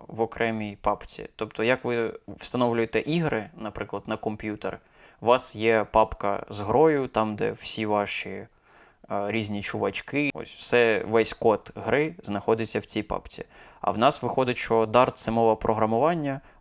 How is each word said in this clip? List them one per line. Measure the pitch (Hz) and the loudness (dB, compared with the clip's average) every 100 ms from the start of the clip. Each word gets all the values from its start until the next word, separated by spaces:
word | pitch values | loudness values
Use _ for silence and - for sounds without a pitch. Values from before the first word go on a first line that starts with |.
| - | -12
в | 110 | -2
окремій | 113 - 117 110 104 101 | -2 0 -2 -2 -8 -4
папці. | 104 104 - - - - | -2 -2 -4 -12 -12 -8
Тобто, | 107 - | -10 -2
як | 113 127 120 | 0 2 0
ви | 120 113 - - | -2 -2 -6 -16
встановлюєте | 92 - 123 120 117 113 110 | -8 -4 0 2 2 0 0
ігри, | 135 170 160 110 98 - | 0 0 0 -2 -6 -10
наприклад, | 107 104 104 101 101 | -12 -10 -8 -8 -6
на | 107 | -6
комп'ютер, | 110 104 107 104 95 90 _ _ - _ | -6 -8 -8 -8 -8 -10 _ _ -20 _
у | 110 | 4
вас | 123 - 107 | 4 4 0
є | 113 113 104 | 4 4 4
папка | 110 110 - 101 101 - | 2 2 0 -4 -4 -4
з | 104 | -6
грою, | 101 117 160 147 127 | 0 4 4 4 0
там, | 110 110 107 | 0 -2 -2
де | 107 | -4
всі | 110 - - 107 | -4 -4 -2 0
ваші, | 104 101 - 104 | 0 0 -4 -6
е, | 98 101 _ _ _ - _ - | -10 -14 _ _ _ -20 _ -8
різні | 104 101 110 104 104 | -4 -2 -2 -2 -4
чувачки, | - 110 101 98 - 139 143 | -6 -2 -2 -4 -6 -4 -4
ось | - - | -4 -12
все, | - - 123 117 104 - | -4 2 4 4 4 2
весь | 113 107 | 2 2
код | - 113 104 - - | 2 2 2 -2 -10
гри | 101 127 156 170 | -2 0 0 -4
знаходиться | - 101 - 113 110 107 | -6 -6 0 0 2 -4
в | - | -4
цій | 107 | -6
папці. | 104 - - - - - - - | -4 -6 -8 -12 -12 -16 -20 -6
А | - | -4
в | 98 | 2
нас | 127 143 | 2 2
виходить, | 123 - 123 120 | -2 0 0 -2
що | - 113 110 | 0 2 4
Dart — | 113 127 | 4 4
це | - - | 2 -2
мова | 113 113 110 | 2 2 2
програмування, | - 107 110 113 151 175 143 135 - _ | 0 2 2 2 2 0 -2 -6 -10 _